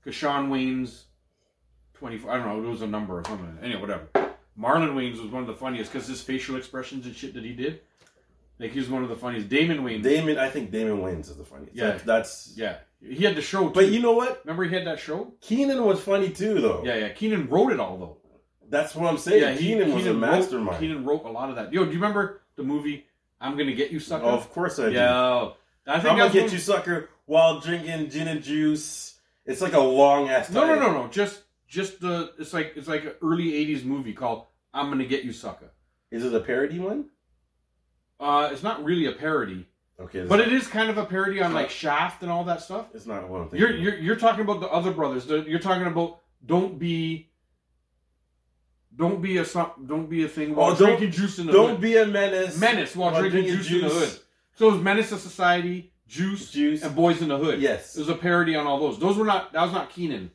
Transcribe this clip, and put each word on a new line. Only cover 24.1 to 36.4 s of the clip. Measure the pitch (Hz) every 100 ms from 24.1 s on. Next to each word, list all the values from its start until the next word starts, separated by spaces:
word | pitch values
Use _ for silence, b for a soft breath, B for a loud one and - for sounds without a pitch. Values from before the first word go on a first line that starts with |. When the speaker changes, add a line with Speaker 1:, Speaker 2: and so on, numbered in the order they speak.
| 123 117
Speaker 2:
Of | 120 -
course | - 180 -
I | 113
do. | 123
Speaker 1:
Yo. | 123 123 127 123 110 - _ _ -
I | 156
think | 220
Speaker 2:
I'm | 208
gonna |
Speaker 1:
that's | -
Speaker 2:
get | 190 -
Speaker 1:
one |
Speaker 2:
you, | 180
sucker, | 165 196 175 165 - _ -
while | 156 165 151
drinking | 156 175 156 160 147
gin | 147 165
and | 151
juice. | 135 151 156 151 - - - - _ _ -
It's, | 127
like, | 185
a | 156
long-ass | 131 131 143 143 139 131 -
Speaker 1:
No, | 202 311
no, | 311
Speaker 2:
title. | 240
Speaker 1:
no, | 160
no. | -
Just, | 190 202 - _ _ _
just | 175 190 -
the, | 175 170 170 -
it's | 156
like, | 170 156 151
it's | 139
like | 151 147
an | -
early | 160 170 165 151
eighties | 151 143 123
movie | 139 120
called | - 123 113 - _ _
I'm | 135 143
Gonna | 135 123
Get | 135
You, | 123
Sucker. | 110 104 95 90 _ _ _ _
Speaker 2:
Is | 117 123
it |
a | 113